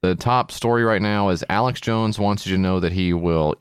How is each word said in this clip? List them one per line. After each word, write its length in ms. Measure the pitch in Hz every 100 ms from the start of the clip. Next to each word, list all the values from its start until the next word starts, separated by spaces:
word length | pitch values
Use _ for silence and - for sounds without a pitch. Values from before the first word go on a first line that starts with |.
the 140 | 92 90
top 360 | 120 123 117
story 320 | - 117 120
right 180 | 117 107
now 280 | 104 104 101
is 140 | 87 -
Alex 300 | 101 127 123
Jones 380 | - 113 110 104
wants 260 | 101 101 -
you 100 | 95
to 60 |
know 180 | 92 92
that 120 | 87
he 220 | 90 90
will 420 | 85 87 82 78 -